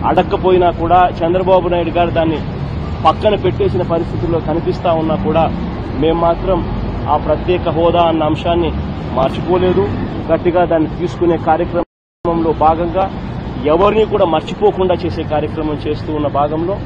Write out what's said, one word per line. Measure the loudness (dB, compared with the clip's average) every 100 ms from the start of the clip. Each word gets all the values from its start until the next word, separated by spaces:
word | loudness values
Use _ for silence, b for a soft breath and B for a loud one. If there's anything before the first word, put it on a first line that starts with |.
| 2
అడగకపోయినా | 2 2 0 4 4 4
కూడా, | 0 2 4 4 2
చంద్రబాబు | 0 0 4 4 4
నాయుడు | 0 0
గారు | 0 0
దాన్ని | 2 0 -2 -4 -6 -6 -6 -6 2 2
పక్కన | 4 2 2
పెట్టేసిన | 0 0 0 0
పరిస్థితుల్లో | 0 -2 -2 -4 -2 -2
కనిపిస్తా | -2 -2 -2 -2 0
ఉన్నా | 0 0 0
కూడా, | 0 2 0 -2 -6 -6 -6 0
మేం | 0 2
మాత్రం | 2 0 0 0 -2 -4 -4 -4 -2
ఆ | -2
ప్రత్యేక | 0 -2 0 0 0
హోదా | 2 2 4
అన్న | 2 2
అంశాన్ని | 0 0 0 0 0 -2 -6 -6 -4 -2
మర్చిపోలేదు. | -2 -2 0 0 2 2 0 -4 -6 -6 -2
గట్టిగా | 0 0 0 2
దాన్ని | 2 0 -2
తీసుకునే | -6 0 0 2
కార్యక్రమంలో | 0 0 0 -2 -6 _ _ _ -2 0 0
భాగంగా, | 2 2 2 0 0 -2 -4 -8 -8 -8 -4 0
ఎవరిని | 4 4 4 2
కూడా | 2 2
మర్చిపోకుండా | 0 -4 0 0 2 0 0
చేసే | -2 -4
కార్యక్రమం | -2 -2 -2 -4 -4 -4 -4
చేస్తూ | -4 -4
ఉన్న | -4 -2
భాగంలో | 0 0 0 -2 -4